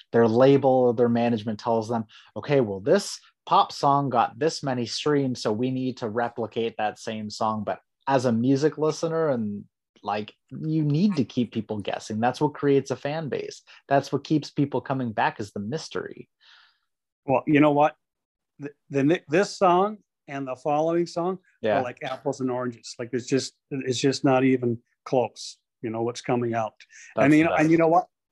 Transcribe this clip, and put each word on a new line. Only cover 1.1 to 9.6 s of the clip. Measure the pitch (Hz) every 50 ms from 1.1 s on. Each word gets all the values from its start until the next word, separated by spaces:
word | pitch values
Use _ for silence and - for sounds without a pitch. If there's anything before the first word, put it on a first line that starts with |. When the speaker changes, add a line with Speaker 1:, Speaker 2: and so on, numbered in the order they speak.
| 117 120 120 120 120 107 104 117 107 101
Speaker 1:
tells | - 120 117 113 110 110
them, | 120 113 107 - - - - _ _
"Okay, | 110 - - 143 139
well, | 120 104 98 95
this | 98 135 175 202 202 - - - - _ _ _ _
pop | - 170 190 - -
song | - - - 143 139 143 143 135
got | 120 120 104 - -
this | 113 139 165 160 -
many | - 139 127 123 120
streams, | 110 - - - 151 147 143 139 131 120 -
so | - 120
we | 107 107 127 131
need | 131 131 131 127 123
to | - 123
replicate | 110 104 120 117 120 - - 113 104 - 117 113 113 -
that | - 107 104 104 -
same | - 117 110 110 107 104
song." | - - 117 110 110 107 101
But | - 92 - _ _ _ _ _
as | - 139 131 117
a | 127
music | 113 113 120 131 139 135 147 151 -
listener, | 143 156 156 151 - - 165 160 165 160 151
and, | 131 120 110 104 101 101